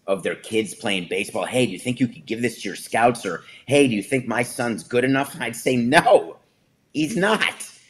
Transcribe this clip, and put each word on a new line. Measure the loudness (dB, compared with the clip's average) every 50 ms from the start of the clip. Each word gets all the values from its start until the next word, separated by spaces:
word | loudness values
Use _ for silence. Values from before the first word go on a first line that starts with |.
| -4 -2
of | -2 -2
their | -2 -4 -6
kids | -6 -6 -2 0 0 0 -2
playing | -4 -6 -2 -2 -2 -2 -2 -4
baseball. | -4 -6 -6 -4 -4 -6 -4
"Hey, | 0 2 2 2
do | 2
you | 0 -4
think | -6 -4 -2 0
you | 0
could | -2 -2 -4 -10
give | -8 -4 -2
this | -2 -2 -4 -4
to | -8 -8
your | -8
scouts?" | -10 -8 -4 0 2 4 4 2 0 -4
Or, | -8 -8 -8 -10 -14 -20 -14 -4
"Hey, | 2 4 4 4 4
do | 2
you | 0 -2
think | -2 -2 -2 -2 -2
my | -2 -2
son's | -2 -2 -4 -4 -4 -2 -4 -6 -6
good | -2 0 0 2
enough?" | 2 2 0 0 -2 -6
And | -8
I'd | -8 -8 -6
say, | -4 -2 0 2
"No, | 2 2 4 4 6 6 8 6 6 4 2 -12 -18 _ _ _ _ _ _ _ _ _ _ -4
he's | -4 -4 -2 0
not. | 0 2 2 2 2 0 -2 -4 -6 -14 -18 -18 -20 _